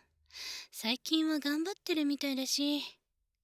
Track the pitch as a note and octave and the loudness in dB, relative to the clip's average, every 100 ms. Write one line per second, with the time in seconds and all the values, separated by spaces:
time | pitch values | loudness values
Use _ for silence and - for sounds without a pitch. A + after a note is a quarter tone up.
0 | _ _ _ - - - - - A3+ B3+ | _ _ _ -14 -12 -12 -14 -6 -2 -2
1 | - D#4+ D#4 D#4 C#4+ D4 E4 G4+ - E4 | 2 4 4 2 0 0 -2 -4 -2 0
2 | D4 C#4+ C#4+ C4 C4 - C#4+ D4 B3+ - | 2 0 0 -2 0 0 2 0 -2 -12
3 | _ _ _ _ | _ _ _ _